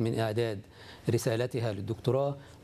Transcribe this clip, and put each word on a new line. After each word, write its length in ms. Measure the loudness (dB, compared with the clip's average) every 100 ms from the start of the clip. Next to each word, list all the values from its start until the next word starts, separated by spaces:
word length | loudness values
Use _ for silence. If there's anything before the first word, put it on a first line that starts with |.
من 180 | 0 2
إعداد 400 | 0 2 0 -2 -8 -20 -20 -6 0
رسالتها 640 | 2 2 0 0 0 -2
للدكتوراه، 640 | -2 -4 -2 2 4 2 -2 -10 -8